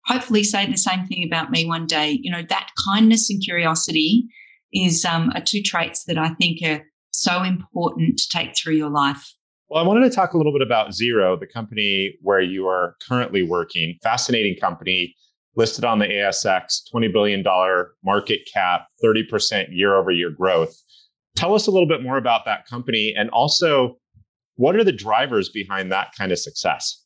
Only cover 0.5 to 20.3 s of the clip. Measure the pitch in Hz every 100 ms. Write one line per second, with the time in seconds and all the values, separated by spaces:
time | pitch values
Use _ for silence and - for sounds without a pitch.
0.5 | 202 202 196 - 185 185 180 170 165 156
1.5 | 165 165 165 165 160 151 143 180 175 165
2.5 | 190 - - - 202 220 226 - 196 190
3.5 | 175 165 160 - 160 160 226 247 - -
4.5 | _ _ 196 185 165 180 165 165 - -
5.5 | 208 196 175 170 - - 156 160 165 175
6.5 | 165 165 151 - _ _ - - 180 185
7.5 | 180 - - 170 - 165 - - 170 165
8.5 | - 165 156 151 147 139 143 - _ _
9.5 | _ _ 156 170 220 254 - 180 170 151
10.5 | 139 127 117 107 92 120 113 92 90 95
11.5 | 117 107 107 101 98 98 - 95 98 90
12.5 | 95 92 92 87 _ - 123 120 98 87
13.5 | 87 85 85 82 85 113 123 - 117 104
14.5 | 87 95 87 98 92 87 _ _ _ _
15.5 | 110 113 - 120 110 101 101 101 95 107
16.5 | 92 - - - 120 113 104 104 98 98
17.5 | 92 92 92 87 _ 95 101 - 107 -
18.5 | - 90 87 - _ 113 110 110 110 -
19.5 | 104 92 90 101 98 92 87 87